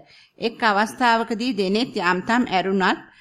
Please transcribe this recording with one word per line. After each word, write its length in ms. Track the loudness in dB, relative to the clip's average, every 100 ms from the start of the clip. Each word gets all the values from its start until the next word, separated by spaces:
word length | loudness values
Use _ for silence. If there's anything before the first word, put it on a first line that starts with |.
| -8 -20 _ -6
එක් 240 | -6 0
අවස්ථාවකදී 920 | 0 2 0 0 2 2 0 -4 -4
දෙනෙත් 420 | -2 0 0 -2 -2
යම්තම් 460 | 0 0 0 0 0
ඇරුණත් 600 | 0 0 2 2 0 -6 _